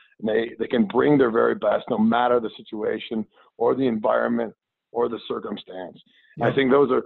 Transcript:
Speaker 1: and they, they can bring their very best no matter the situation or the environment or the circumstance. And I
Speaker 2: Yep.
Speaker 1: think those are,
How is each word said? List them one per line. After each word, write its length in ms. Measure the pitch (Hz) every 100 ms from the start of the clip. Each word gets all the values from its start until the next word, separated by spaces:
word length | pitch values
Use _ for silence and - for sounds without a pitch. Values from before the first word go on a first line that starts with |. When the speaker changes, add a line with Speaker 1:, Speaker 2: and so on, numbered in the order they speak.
| _ _
Speaker 1:
and 80 | 107
they, 280 | 110 117 -
they 80 | 110
can 180 | 123 104
bring 300 | 117 143 147
their 140 | 123
very 240 | 110 117 113
best 300 | 104 107 -
no 80 | 113
matter 420 | 110 120 123 123
the 100 | 110 -
situation 680 | 113 110 110 110 - 113 107 _ _ -
or 180 | 120 131
the 120 | 131
environment 680 | 110 113 117 117 120 113 - _ _ _
or 160 | 117 120
the 120 | 113 -
circumstance. 680 | 117 107 101 - 92 90 - _ _ _ -
And 60 |
I 40 | 117
Speaker 2:
Yep. 80 | 135
Speaker 1:
think 160 | 135
those 200 | 139 139
are, 120 | 123